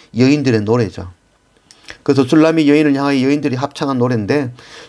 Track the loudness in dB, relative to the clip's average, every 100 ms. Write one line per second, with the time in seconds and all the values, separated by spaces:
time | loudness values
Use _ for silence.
0 | _ 0 2 2 2 0 0 0 -2 -6
1 | -16 -18 _ _ _ _ _ _ -20 -10
2 | -2 0 2 2 2 2 2 4 2 0
3 | 0 0 0 0 -2 -4 -6 -6 -4 -2
4 | -2 -2 -2 -2 -4 -10 -20 -20